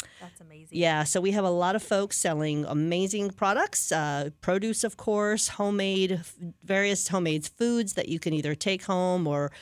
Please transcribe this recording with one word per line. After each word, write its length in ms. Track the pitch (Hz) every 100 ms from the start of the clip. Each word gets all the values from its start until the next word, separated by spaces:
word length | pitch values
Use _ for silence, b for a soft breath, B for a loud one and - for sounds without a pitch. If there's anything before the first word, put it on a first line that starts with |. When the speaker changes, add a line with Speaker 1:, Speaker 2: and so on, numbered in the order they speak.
| B B
Speaker 1:
That's 180 | 180 -
amazing. 380 | 165 156 160 175
Speaker 2:
Yeah, 260 | 170 151
so 160 | 151 185
we 120 | 190
have 120 | 208
a 60 | 190
lot 260 | 175 175 214
of 80 |
folks 320 | - 196 196 -
selling 460 | 180 151 151 147
amazing 680 | 151 151 160 175 190 208 202
products, 600 | 190 196 226 403 - -
uh, 380 | 160 147 143 143 -
produce, 460 | - 190 220 214 220
of 100 | -
course, 540 | - 208 208 214 -
homemade, 640 | - 202 202 196 190 190
f-, 220 | 180 170 - 170 -
various 460 | - 196 202 196 -
homemade 360 | 185 170 156 151
foods 480 | - 240 240 202 -
that 120 | -
you 120 | 165
can 120 | 170
either 220 | 156 147 151
take 280 | 196 185
home 440 | - 185 185 180 156
or 240 | 143 143 B